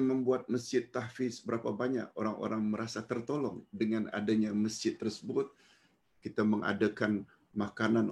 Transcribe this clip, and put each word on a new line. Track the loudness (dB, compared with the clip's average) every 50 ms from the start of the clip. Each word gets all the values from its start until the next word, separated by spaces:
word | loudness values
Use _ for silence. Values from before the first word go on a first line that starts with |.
| 4
membuat | 4 2 2 4 2 2 2 2
masjid | -2 -4 -4 -2 0 0 0 0
tahfiz, | -2 -4 -6 -6 -6 -4 -4 -4 -4 -4 -4 -6
berapa | -4 -2 -2 -2 -2 -2
banyak | -2 -2 0 0 -2 -4 -4 -4
orang-orang | -4 -2 -2 -2 -2 -4 -2 -2 0 0
merasa | 0 0 -2 -4 -4 -6 -6 -6
tertolong | -4 -4 -4 -2 -2 -2 -2 -2 -4 -4 -6 -12 _ -4
dengan | -2 0 0 0 0 -2 -2 -4
adanya | -2 0 2 2 4 2 2 2
masjid | 0 0 0 0 -2 -2 -2 -2
tersebut. | -2 -4 -6 -6 -6 -6 -4 -2 -2 -2 -2 -4 _ _ _ _ _ _ _ _ _ _ _ _ _ -12
Kita | -6 0 2 4
mengadakan | 4 4 4 2 0 2 4 2 2 2 2 2 2 2 2 -2 -6 -14 _ _ _ -4 -4
makanan | -4 -2 -2 0 2 4 4 4 4 2